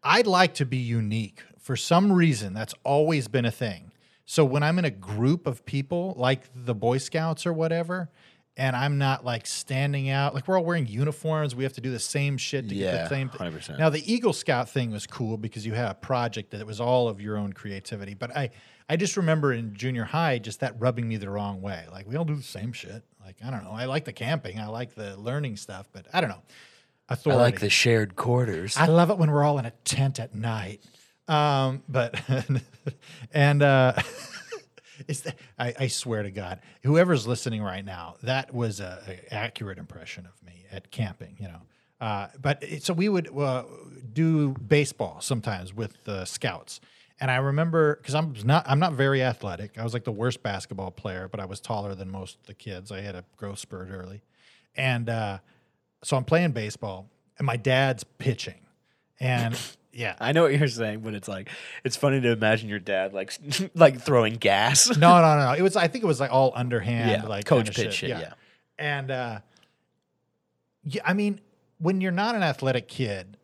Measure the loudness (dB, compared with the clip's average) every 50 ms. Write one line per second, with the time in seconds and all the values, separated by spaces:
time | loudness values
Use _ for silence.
0 | 2 4 4 4 4 4 6 6 6 6 4 0 -2 -2 0 -4 -2 0 0 0
1 | 0 0 -2 -2 -4 -6 _ -20 -20 -20 -20 _ _ -6 -4 -4 2 6 6 6
2 | 8 6 6 6 6 6 4 2 -2 -6 -6 -6 -8 -8 -10 _ _ 0 2 4
3 | 4 4 2 0 0 0 0 0 0 0 -2 -2 -6 -6 -6 -8 -14 -20 _ _
4 | _ _ _ _ _ -4 2 4 4 4 4 2 2 2 2 2 0 0 -2 -4
5 | -10 -8 -2 0 2 2 2 2 0 -6 -6 -6 _ -6 -4 -4 -4 -2 -4 -4
6 | -4 -4 -4 0 2 2 2 2 -2 -16 -20 -12 -4 -4 -4 0 2 2 2 0
7 | -2 -2 -2 0 0 0 -2 -2 -2 -4 -2 0 0 0 0 -2 -2 -4 -4 -6
8 | -6 -10 _ _ _ -20 _ _ _ _ _ -2 -2 0 0 0 0 0 2 2
9 | 2 2 0 0 -2 -4 -4 -4 -4 -6 -8 -8 -6 -4 -2 -2 0 0 -2 -2
10 | -2 0 0 0 0 0 0 -2 -2 0 0 2 2 2 0 0 0 -2 -2 0
11 | 0 0 -2 -4 -4 -2 -2 0 -2 -2 -2 -2 -4 -4 -2 -2 -4 -2 -2 -4
12 | -6 -4 -2 -2 0 0 -2 -2 -4 -4 -4 -4 -4 -4 -4 -2 -2 -2 -2 -2
13 | -2 -2 -2 -4 -4 -6 -6 -6 -8 -8 -8 -8 -12 -12 -4 2 2 2 2 0
14 | -2 0 -2 2 2 0 0 0 0 0 0 0 0 -2 -2 -2 -2 -2 -4 -8
15 | -10 -12 -8 -6 -4 -4 -4 -6 -6 -8 -8 -8 -8 -6 -4 -4 -4 -4 -6 _
16 | -4 -2 -2 0 0 -2 -4 -6 -10 _ -12 -6 -6 -6 -4 -2 0 2 4 4
17 | 4 2 -2 -4 -6 -6 -4 -4 -4 -4 -6 -8 -10 -10 -10 -10 -10 -10 -10 -10
18 | -10 -12 -10 -10 -10 -6 -4 -4 -4 -4 -6 -12 -20 -20 -20 _ _ _ -2 0
19 | 0 0 0 0 2 2 2 4 4 2 2 0 -4 -6 -8 -6 -6 -4 -2 -2
20 | -4 -2 -2 0 2 2 0 0 -2 -8 -6 -4 -4 -6 -4 0 0 0 0 0
21 | -2 -4 -4 -4 -4 -4 -4 -4 -4 -4 -6 -6 -8 -8 -8 -10 -10 -14 -16 -16
22 | -14 -8 -4 -4 -2 -2 -2 -4 -6 -10 -10 -8 -8 -8 -8 -10 -12 -14 -14 -16
23 | -16 _ _ _ -20 -20 -20 _ -10 -8 -8 -8 -8 -10 -8 -8 -6 -4 -4 -4
24 | -4 -6 -12 -8 -4 -2 -2 -2 -4 -6 -8 -8 -8 -8 -8 -8 -8 -10 _ -12
25 | -12 -10 -10 -8 -8 -6 -4 -4 -4 -6 -8 -10 -12 -14 -14 -14 -16 _ _ -20
26 | -18 -4 -2 -2 0 0 -4 -10 _ _ -20 -20 -20 -20 _ _ _ _ _ _
27 | _ -8 -8 -4 0 2 4 6 6 4 4 2 0 2 2 4 4 4 4 4
28 | 2 0 -4 -6 -2 2 2 2 2 0 -2 -4 -4 -4 2 4 6 8 8 6
29 | 6 6 4 2 2 2 4 4 4 4 2 0 -2 -6 -8 _ _ -4 0 2
30 | 2 2 0 -2 -8 -8 -8 -6 -4 -4 -4 -4 -6 -8 -12 -14 _ -20 _ -20
31 | _ _ _ _ _ 0 2 2 4 4 4 2 2 0 -2 -4 -8 -2 0 0
32 | 0 0 -2 -8 -2 0 0 0 2 0 0 -2 -2 _ -20 -10 _ -10 -10 _
33 | _ -20 -20 -18 -18 -4 2 4 4 6 6 6 6 6 8 8 6 6 4 2
34 | -4 -6 -8 -14 -16 -16 -16 -16 -14 -14 -14 -14 -14 _ _ -20 _ _ -20 -20
35 | -10 -8 -8 -8 -6 -10 -12 -12 -18 -20 _ -6 -6 -6 -2 -2 -2 -2 -2 -4
36 | -4 -4 -4 -4 -4 -6 -6 -8 -8 -8 -10 -12 _ -20 -20 _ _ 4 6 6
37 | 6 6 4 0 2 -2 -4 -2 -2 -4 -4 -4 -4 -6 -6 -8 -8 -10 -12 -12
38 | -12 -14 -16 -10 -4 -2 -2 -2 -4 -6 -6 -4 -2 -2 -4 -6 -10 -12 -12 -14
39 | -14 -14 -16 -16 -14 -10 -8 -6 -6 -6 -8 -8 -10 -10 -10 -12 -14 -18 -18 -18
40 | -16 -16 -16 -16 -18 -20 _ _ _ -20 -20 -20 -20 -16 -16 -16 -16 _ -8 -6
41 | -6 -6 -6 _ -18 -20 -14 -14 -14 -14 -14 -18 -20 _ _ _ _ _ _ _
42 | -6 -6 -6 -6 -6 -10 -14 -6 -2 -2 -2 -2 -4 -10 -10 -8 -4 -4 -2 0
43 | 0 2 0 0 -2 -4 -4 -4 -2 -2 -2 -2 -6 -8 -16 -20 -20 -20 -20 -20
44 | -18 -10 -2 2 2 4 4 4 2 2 0 -4 0 4 4 4 4 2 -2 _
45 | -6 -6 -6 -8 -4 -4 -4 -2 -2 -4 -4 -4 -6 -10 -8 -8 -8 -8 -10 _
46 | _ -10 -8 -8 -8 -8 -10 -6 -6 -6 -6 -6 -12 -16 -18 -18 _ _ _ _
47 | _ _ _ _ -2 0 0 0 0 0 0 0 0 2 4 4 4 4 2 -2
48 | -6 -2 -2 0 0 -2 -4 -2 2 4 4 4 4 4 2 4 4 2 2 2
49 | 2 2 4 2 2 0 0 -2 -6 -8 -8 -8 -10 -12 _ -8 -8 -6 -6 -4
50 | -6 -6 -6 -2 -2 -2 -2 -4 _ -6 -6 -6 -8 -10 -10 -10 -10 -10 -10 -10
51 | -10 -8 -8 -8 -10 -10 -10 -10 -10 -10 -12 -14 -8 -6 -6 -4 -4 -6 -8 -10
52 | -10 -10 -10 -12 -12 -14 -16 _ _ -20 -20 _ -14 -14 -12 -12 -12 -12 -12 -10
53 | -10 -10 -12 -12 -14 _ _ _ -12 -10 -10 -12 -14 _ -14 -14 -12 -12 -12 -12
54 | -12 -14 -14 -18 _ _ _ _ _ _ _ _ _ _ _ -2 0 0 0 0
55 | 0 -2 -2 -2 -2 -4 -6 -8 _ _ _ _ _ _ _ _ _ _ _ _
56 | -4 -2 0 0 2 4 2 4 4 2 0 -2 -4 -6 -8 -8 -10 -10 -10 -10
57 | -14 -18 _ _ _ _ _ _ -2 -2 -2 0 2 4 4 4 4 4 2 -2
58 | -6 _ _ _ -2 -2 -2 -2 -6 -12 -12 -16 _ _ _ _ _ _ _ _
59 | _ _ _ _ -2 0 2 2 0 0 -2 -4 -8 -12 -14 _ _ _ _ -8
60 | -8 -8 -6 -4 -2 2 4 6 6 6 6 4 2 2 2 -2 -2 -4 -4 -6
61 | -8 -8 -8 -8 -8 -8 -10 -8 -10 -12 -14 -14 -14 -14 -16 -8 _ -6 -4 2
62 | 2 4 4 4 4 4 4 4 4 4 4 4 2 -4 -6 -6 -4 -2 -2 0
63 | 0 -2 -2 -6 -6 -6 -10 -14 -8 -6 -4 -4 -4 -6 _ 8 8 8 8 4
64 | -2 4 4 6 6 4 2 2 2 4 4 6 4 4 6 6 4 6 6 8
65 | 10 10 10 10 10 8 6 6 4 2 2 2 2 2 2 2 0 2 0 0
66 | 0 2 2 2 0 2 4 4 4 4 2 0 -4 -2 -2 -2 0 0 -2 0
67 | 2 2 0 0 -2 -4 -6 -6 2 4 4 4 4 2 -2 -4 -4 -2 -4 -4
68 | -4 -4 -6 -6 -8 -12 -14 _ _ _ _ _ _ _ _ -8 -6 -4 -4 -4
69 | -4 -4 -4 -4 -4 -6 -8 -10 -12 _ _ _ _ _ _ _ _ _ _ _
70 | _ _ _ _ _ _ _ _ _ _ _ _ _ _ _ _ _ -8 -8 -4
71 | 0 0 0 2 2 0 0 -4 _ _ _ _ _ _ _ _ 0 2 2 2
72 | 2 0 0 0 0 0 2 2 2 2 0 0 0 0 0 0 -2 -4 -4 -4
73 | -2 -2 -2 -6 -8 -14 -20 _